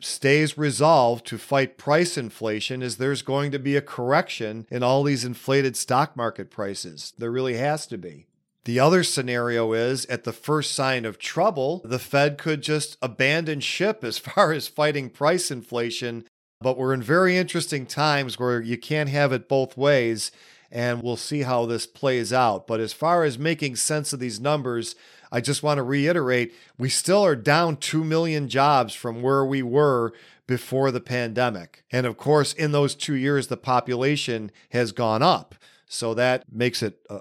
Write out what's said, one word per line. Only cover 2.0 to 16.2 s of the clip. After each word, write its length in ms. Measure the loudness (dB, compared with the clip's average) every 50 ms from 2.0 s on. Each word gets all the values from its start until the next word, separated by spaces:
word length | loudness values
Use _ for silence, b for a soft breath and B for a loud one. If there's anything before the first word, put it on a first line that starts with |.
| 2 0 -2 -6
inflation, 640 | -8 -8 -8 -6 -4 -2 -2 -2 -4 -6 -6 -6
is 140 | -6 -6 -4
there's 260 | -2 -2 -2 -2 -2
going 300 | -2 -2 -2 0 0 -2
to 80 | -4 -2
be 160 | -2 0 0
a 40 | 0
correction 840 | 0 -2 -8 -4 0 2 2 2 2 0 -6 -8 -8 -8 -8 -10 -10 -8
in 140 | -4 0
all 220 | 2 4 4 4 4
these 200 | 2 0 -2 -2
inflated 520 | -6 -8 -6 -2 2 2 2 2 2 -2
stock 400 | -4 -2 0 2 2 2 0 -2
market 340 | -4 -4 -4 -4 -6 -12 -12
prices. 640 | -8 -6 -6 -6 -6 -8 -10 -14 -14 -14 -16 -16 -12
There 140 | -8 -6 -4
really 240 | -2 -2 -2 -2 -2
has 320 | -2 -2 -2 -2 -4 -6
to 100 | -10 -12
be. 300 | -12 -12 -14 -18 -18 -20 _ _ _ _ _ _ _ -6
The 160 | -2 2 4
other 240 | 6 6 6 4 2
scenario 680 | 2 -2 -2 -2 -2 -2 -2 -2 0 0 0 0 0
is, 340 | 0 0 0 0 -2 -2 -4
at 180 | -6 -6 -6 -6
the 80 | -8
first 400 | -10 -8 -4 -2 0 0 0 -2
sign 320 | -2 -2 0 0 0 -2 -4
of 160 | -6 -8 -8
trouble, 600 | -10 -6 0 2 2 2 2 0 -2 -2 -2 -4 -4
the 160 | -4 -6 -6
Fed 360 | -4 0 2 4 4 2 0
could 260 | -2 -2 -2 -2 -2
just 360 | -2 -2 -2 -2 -2 -6 -8 -8
abandon 600 | -8 -6 0 2 2 2 2 2 0 -2 -4 -4
ship 420 | -4 -4 -2 0 0 0 0 -2
as 160 | -6 -8 -8 -8
<laughs> 0 |
far 340 | -8 -2 2 4 4 4
as 140 | 4 -2 -4
fighting 420 | -6 -2 0 0 2 2 -2 -4 -8
price 440 | -4 0 2 2 2 2 0 -4
inflation. 720 | -6 -8 -8 -6 -4 -2 -2 -2 -4 -6 -6 -6 -8 -8